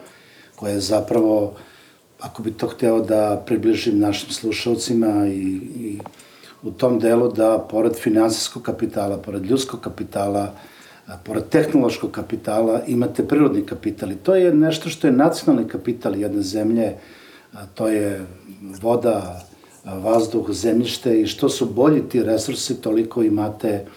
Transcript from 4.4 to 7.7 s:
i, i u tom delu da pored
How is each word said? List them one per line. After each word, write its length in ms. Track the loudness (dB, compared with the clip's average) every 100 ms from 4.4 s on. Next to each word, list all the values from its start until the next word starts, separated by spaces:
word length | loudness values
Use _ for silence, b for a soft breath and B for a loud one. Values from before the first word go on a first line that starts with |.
| -4 -2 -2 -2 0 0 2 2 0
i, 120 | 0 -2 -4 -6 -10
i 240 | -8 -10 -12 B B B B B
u 80 | -12
tom 280 | -2 0 2
delu 280 | 4 4 2
da 340 | 2 2 2
pored 260 | 0